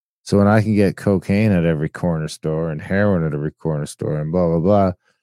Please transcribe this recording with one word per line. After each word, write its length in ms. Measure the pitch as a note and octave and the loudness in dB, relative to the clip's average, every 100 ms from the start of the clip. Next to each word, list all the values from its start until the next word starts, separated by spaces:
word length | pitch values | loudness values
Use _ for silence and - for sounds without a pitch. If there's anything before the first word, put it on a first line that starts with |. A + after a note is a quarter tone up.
| _ _ | _ _
So 140 | - G2+ | -2 2
when 120 | G2+ | 4
I 120 | A2 | 4
can 120 | G#2+ G#2 | 2 2
get 200 | G2 - | 2 0
cocaine 540 | - F#2+ - G2+ A2 | -2 -2 0 0 2
at 140 | F#2 | 2
every 240 | E2 D#2 D#2 | 2 0 -4
corner 400 | - F2+ D#2+ D#2 | -4 -4 -4 -6
store 420 | - D#2+ D#2 E2 | -6 -4 -4 -4
and 100 | D#2 | -6
heroin 440 | F2+ F#2+ G#2 F#2 | -4 0 2 2
at 80 | D#2+ | 0
every 200 | D2 D2+ | -4 -6
corner 340 | - D#2+ D2+ D2 | -6 -6 -4 -6
store 340 | - D2 D2+ | -8 -6 -4
and 100 | D#2 | -2
blah, 180 | F2+ E2+ | 0 0
blah, 120 | E2 | 2
blah, 320 | E2+ G#2 F#2+ F2+ _ _ | 2 2 2 -2 _ _